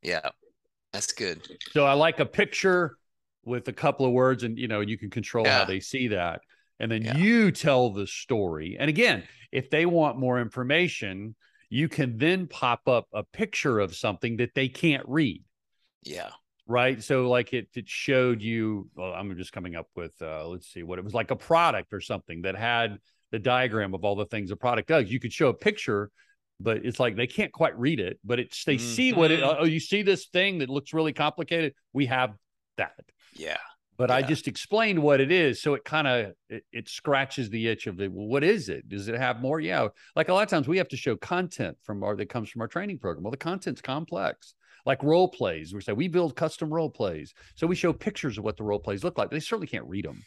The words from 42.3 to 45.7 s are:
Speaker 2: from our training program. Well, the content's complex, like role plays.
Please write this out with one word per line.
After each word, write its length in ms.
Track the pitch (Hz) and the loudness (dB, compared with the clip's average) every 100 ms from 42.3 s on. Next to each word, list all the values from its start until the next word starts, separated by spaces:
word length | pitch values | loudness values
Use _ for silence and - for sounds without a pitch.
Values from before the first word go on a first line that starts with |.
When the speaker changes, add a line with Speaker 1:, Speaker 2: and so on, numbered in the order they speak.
| 123 107 | -6 -8
Speaker 2:
from 120 | 117 | -8
our 60 | 110 | -6
training 300 | 170 202 165 | -6 -6 -6
program. 240 | 95 78 | -6 -6
Well, 80 | 95 | -6
the 60 | 135 | -6
content's 440 | 160 190 190 127 | -4 -4 -4 -6
complex, 720 | - 135 160 - 92 - - _ _ _ - | -4 -6 -4 -2 -2 -4 -14 _ _ _ -2
like 160 | 135 | 0
role 280 | 143 165 180 | 4 6 4
plays. 440 | - 110 82 80 | 2 -2 -2 -6